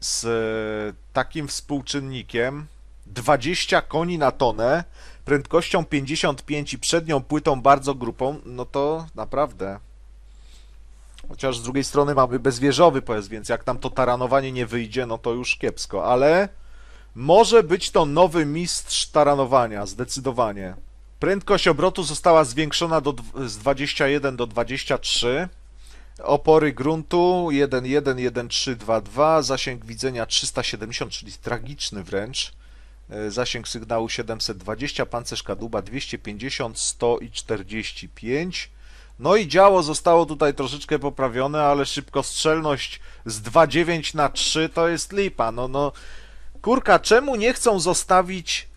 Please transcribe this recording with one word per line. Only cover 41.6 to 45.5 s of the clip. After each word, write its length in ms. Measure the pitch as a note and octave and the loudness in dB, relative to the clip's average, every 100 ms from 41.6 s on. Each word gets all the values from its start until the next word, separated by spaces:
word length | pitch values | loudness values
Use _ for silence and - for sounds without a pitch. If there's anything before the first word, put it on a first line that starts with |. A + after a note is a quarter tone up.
ale 240 | D3 C#3+ C#3 | 2 2 0
szybkostrzelność 1120 | - - C#3+ B2+ - D#3 D#3 D#3 C3+ - - - - - | -4 -4 -4 -4 0 2 2 0 -2 -4 -10 -16 -14 -10
z 140 | G#2+ | -10
dwa 260 | A2 C3 D#3+ | 0 4 6
dziewięć 480 | C#3 E3+ E3 C#3+ | 4 2 0 -2
na 140 | D#3 C#3+ | 0 0
trzy 400 | - - D#3 D#3+ | 0 -2 0 0
to 200 | E3+ E3+ | 2 2
jest 240 | E3 - | 0 -4
lipa. 400 | G3 G3 - A2+ | -2 -2 0 -2